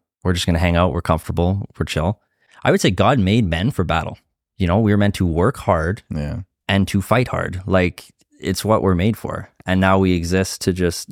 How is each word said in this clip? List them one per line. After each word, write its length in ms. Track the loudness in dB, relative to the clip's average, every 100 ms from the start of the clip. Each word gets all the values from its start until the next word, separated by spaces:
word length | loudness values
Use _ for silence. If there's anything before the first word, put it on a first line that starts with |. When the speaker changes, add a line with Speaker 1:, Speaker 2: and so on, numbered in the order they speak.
| _ _
Speaker 1:
We're 100 | -4
just 120 | -2 0
gonna 140 | 0
hang 160 | 2 2
out. 180 | 0
We're 80 | 0
comfortable. 640 | -2 -2 -2 -2 0 -2 -6 -8
We're 80 | -6
chill." 360 | -2 -2 -4 _ _ _ -6
I 80 | 0
would 100 | 2
say 100 | 2
God 280 | 2 2 4
made 260 | 2 2 2
men 220 | 0 -2
for 120 | -2
battle. 340 | -2 -2 -4 -10 _ _ _ -4
You 100 | 0
know, 120 | 2
we 120 | 2
were 60 | 2
meant 180 | 2 0
to 100 | 0
work 320 | 2 0 0
hard 440 | 0 0 0 -4 -6
Speaker 2:
Yeah. 320 | -6 -6 -8 -12 _ -2
Speaker 1:
and 200 | 0 2
to 140 | 0
fight 260 | 0 0 0
hard. 340 | -4 -6 -6 0
Like, 380 | 2 0 -4 -18 _ _ _
it's 260 | -6 -4 0
what 160 | 0
we're 140 | 2 2
made 220 | 0 -2
for. 320 | -6 -10 -12 _ -2
And 120 | 2
now 180 | 4 4
we 140 | 4
exist 480 | 2 0 0 -2 -4
to 120 | -2
just, 340 | 0 -2 -2 -6